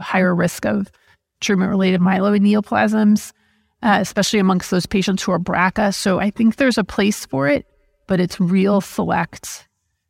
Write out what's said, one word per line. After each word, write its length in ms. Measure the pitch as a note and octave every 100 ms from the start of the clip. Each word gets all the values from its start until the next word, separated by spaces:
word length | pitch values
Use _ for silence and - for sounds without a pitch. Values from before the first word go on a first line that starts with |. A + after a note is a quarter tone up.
higher 340 | F3 F#3+ F#3
risk 300 | F3 F3 -
of 260 | G#3 G#3 G3 _ _ _ _ -
treatment-related 600 | - F#3+ F#3+ G3 F#3+ F#3
myeloid 400 | F3+ F#3 G3+ G#3
neoplasms, 920 | G3+ G#3 G#3 G#3 G#3+ G#3+ G#3+ G#3+ - - _ _ _ _
uh, 160 | A#3 G3+
especially 380 | - G#3+ F#3+ G#3+
amongst 300 | F#3 F3+ -
those 160 | F#3 -
patients 360 | G3 F#3 F#3+
who 80 | -
are 80 | F3
braca. 560 | F3+ E3+ F#3 G3+ G#3
So 240 | - G3+ F3
I 120 | G3+
think 260 | - A3+ -
there's 220 | C4 A3+
a 60 |
place 420 | F#3+ - G3+ - -
for 200 | C3+ C#3
it, 200 | C#4+ - _ _ _ -
but 120 | F#3
it's 220 | F3 -
real 400 | F3 F#3+ F#3+ G3+
select. 880 | - - E3+ E3+ E3+ - - - - _ _ _